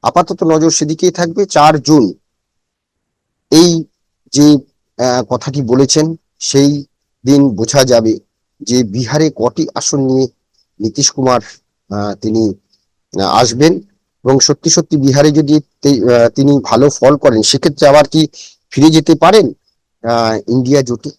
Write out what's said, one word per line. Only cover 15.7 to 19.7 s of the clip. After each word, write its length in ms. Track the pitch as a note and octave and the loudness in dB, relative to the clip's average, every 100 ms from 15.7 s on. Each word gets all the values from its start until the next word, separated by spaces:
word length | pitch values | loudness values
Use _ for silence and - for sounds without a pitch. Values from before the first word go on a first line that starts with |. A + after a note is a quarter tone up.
| _ | _
তে-, 220 | C#3 C3+ | -2 0
আহ, 240 | A#2 A#2+ A#2 | 2 2 2
তিনি 240 | - C#3 C#3+ - | 0 0 0 0
ভালো 200 | A#2 C#3+ | 0 0
ফল 240 | - B2 C#3+ | 2 0 2
করেন, 180 | D3 A2+ | 2 0
সেক্ষেত্রে 440 | A2 C3+ E3 C#3+ D3 | -2 -2 -2 0 2
আবার 180 | C#3+ C#3 | 4 2
কি 140 | D#3+ D#3 - - _ _ | 0 -2 -4 -20 _ _
ফিরে 180 | - D3+ | 2 4
যেতে 240 | D#3+ D3 D#3+ | 4 2 2
পারেন, 300 | E3 G#3+ D3+ - _ | 4 4 2 -4 _